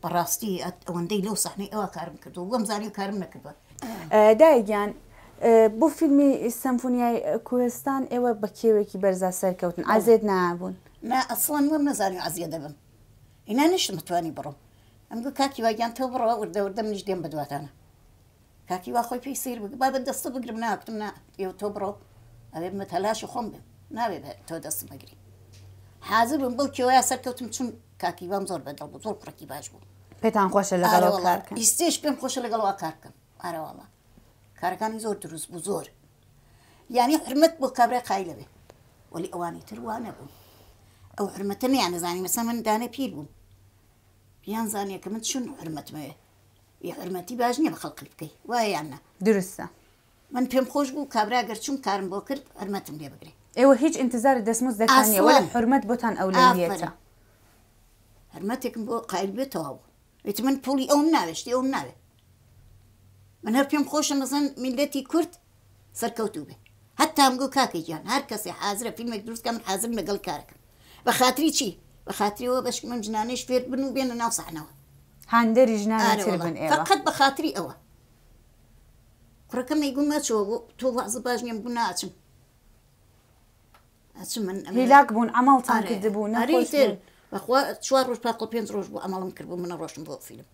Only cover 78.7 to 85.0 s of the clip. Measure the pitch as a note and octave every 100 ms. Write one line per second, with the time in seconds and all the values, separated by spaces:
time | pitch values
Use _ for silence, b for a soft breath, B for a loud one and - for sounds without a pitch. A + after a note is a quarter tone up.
78.7 | _ _ _ _ _ _ _ _ B3+ B3+
79.7 | D#4 C#4+ B3+ D4 D4 C#4+ A3 G3+ A#3 -
80.7 | _ B3+ A#3+ G#3 A#3 B3 A#3+ A#3+ A3 A#3
81.7 | A#3+ A3 F3+ F#3+ - _ _ _ _ _
82.7 | _ _ _ _ _ _ _ _ _ _
83.7 | _ _ _ _ - F#3 A#3+ G3 G3 -
84.7 | G3+ B3+ C#4